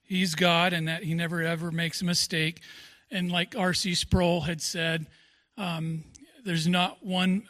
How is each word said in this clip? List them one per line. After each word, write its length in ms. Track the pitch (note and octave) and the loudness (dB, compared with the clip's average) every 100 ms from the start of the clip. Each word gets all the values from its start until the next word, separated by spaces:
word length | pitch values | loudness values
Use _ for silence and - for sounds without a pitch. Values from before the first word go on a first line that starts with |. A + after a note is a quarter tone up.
he's 320 | - F#3 F#3 | -6 -2 0
God, 400 | D#3 F3 E3+ F3+ | 4 4 6 4
and 120 | F3 D#3+ | 2 -2
that 160 | D#3+ | -4
he 120 | F#3+ | -4
never, 260 | E3 E3+ F3 | -2 -2 -2
ever 300 | D#3+ E3 E3+ | -2 -2 -2
makes 320 | E3 E3 - | -2 -4 -2
a 20 | |
mistake. 560 | F3 F3 - E3+ D#3 F3 - - - - _ | 0 0 0 0 -2 -4 -12 -20 -20 -20 _
And 220 | G3 F3+ | -4 -2
like 240 | F3 E3+ B3 | -2 -2 0
R 160 | F#3 | 0
C 220 | E3+ F#3+ | 0 0
Sproul 480 | F3 - F#3 F3 F3 | -2 0 2 4 2
had 180 | D3+ E3 | 0 -4
said, 460 | - F3 E3 E3 D#3 - _ _ _ - | -6 -2 -2 -2 -4 -16 _ _ _ -8
um, 480 | F#3 E3 D#3+ D#3+ D3+ - - D#4 | -6 -4 -6 -6 -10 -20 -20 -12
"There's 240 | A3 E3 D#3+ | -4 0 2
not 340 | F3+ F3+ - | 4 2 -2
one 460 | G#3 F#3 F#3 F#3 - | -4 0 2 2 -2